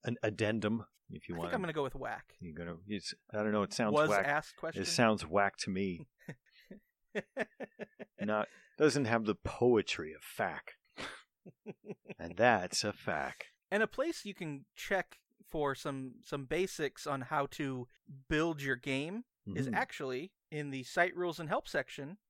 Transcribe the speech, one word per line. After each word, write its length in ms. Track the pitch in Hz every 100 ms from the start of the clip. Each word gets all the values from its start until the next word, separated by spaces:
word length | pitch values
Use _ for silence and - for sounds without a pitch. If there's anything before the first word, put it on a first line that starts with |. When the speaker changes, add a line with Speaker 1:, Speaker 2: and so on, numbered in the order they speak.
Speaker 1:
An 120 | 113 117
addendum, 640 | 110 107 107 113 104 113 107 _ _
if 180 | - -
you 60 |
Speaker 2:
I 40 | 170
Speaker 1:
want. 120 | 170
Speaker 2:
think 40 |
I'm 80 | 220
gonna 100 | 180
go 100 | 156
with 120 | 135
whack. 400 | 135 123 110 - -
Speaker 1:
You're 120 | 90
gonna, 220 | 76 85 85 95
it's, 280 | 104 - - _
I 60 | 107
don't 140 | 107
know, 100 | 104
it 100 | 98
sounds 220 | - 113
Speaker 2:
Was 160 | 110 151
Speaker 1:
whack. 160 | 101 113
Speaker 2:
asked 300 | 147 - -
question? 260 | 165 156
Speaker 1:
It 40 | 95
sounds 400 | - 117 107 85
whack 300 | 95 98 -
to 120 | -
me. 360 | 95 98 85 - _ - - _ - - 208 _ _ _
Speaker 2:
<laughs> 1040 | 214 - - 214 _ 262 _ 214 _ - -
Speaker 1:
Not, 280 | - 107 - - - -
doesn't 280 | 151 131 123
have 180 | 117
the 100 | 107
poetry 760 | 101 - - 120 117 - - 78
of 100 | 78
fac. 500 | - - 101 78 - - _ -
Speaker 2:
<laughs> 80 | - - - _ 190 _ - - - - - -
Speaker 1:
And 180 | 82 87
that's 460 | 120 110 90 -
a 100 | 107
fac. 540 | - - 80 67 - - _ _
Speaker 2:
And 120 | 202
a 40 | 220
place 380 | - 311 330
you 100 | 208
can 300 | 190 165 143 -
check 440 | - - 190 - - _ _ -
for 260 | 160 143
some, 400 | 135 156 135 131 -
some 200 | - 143 131
basics 600 | 156 185 - 143 - -
on 140 | 139
how 240 | 131 156 139
to 340 | - 143 131 123 _ - 135 135
build 320 | 156 165 156
your 140 | 139 123
game 480 | 139 135 151 208 240 _ -
is 120 | 95 135
Speaker 1:
Mm-hmm. 80 |
Speaker 2:
actually 580 | - 262 - 139 127 185 _ _
in 200 | 151 147
the 120 | 135
site 320 | 123 - 175 175
rules 220 | 180 160
and 100 | 156
help 200 | 214 -
section 480 | 156 127 - 143 196